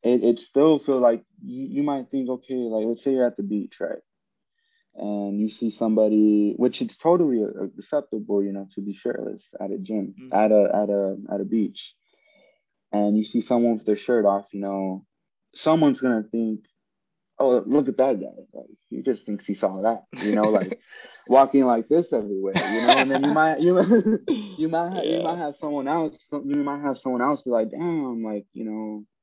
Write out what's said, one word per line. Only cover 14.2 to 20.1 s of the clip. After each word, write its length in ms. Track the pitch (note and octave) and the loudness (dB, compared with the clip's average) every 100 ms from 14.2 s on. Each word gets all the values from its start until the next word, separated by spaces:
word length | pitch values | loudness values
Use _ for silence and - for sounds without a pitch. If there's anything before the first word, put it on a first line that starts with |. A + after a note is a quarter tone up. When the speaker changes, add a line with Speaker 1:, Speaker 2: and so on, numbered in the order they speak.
Speaker 1:
off, 240 | G2+ G2 G2+ | 4 2 -4
you 80 | G2+ | -10
know, 440 | G2 G2 F#2+ F#2+ - _ _ _ _ | -6 -4 -4 -6 -12 _ _ _ _
someone's 460 | - - D#3+ D3+ B2+ | -6 0 4 4 2
gonna 220 | B2+ A2+ | 0 0
think, 380 | G#2+ A#2 A2+ G#2+ _ _ _ _ _ _ _ _ | -2 -4 -4 -6 _ _ _ _ _ _ _ _
"Oh, 240 | C3+ B2 A2 | 2 2 2
look 220 | C#3 C3+ | 0 0
at 100 | A2+ | 0
that 220 | C3 A2+ | 0 0
guy. 260 | D#2+ - - | -4 -14 -20
Like, 180 | - - - _ | -20 -20 -20 _
he 140 | C3 | -6
just 240 | C3 A2+ - | -4 -4 -4
thinks 200 | G#2 - | -10 -6
he 80 | |
saw 280 | G2 G2 F#2+ | -4 -4 0
that," 220 | G#2 A2+ _ | -2 -2 _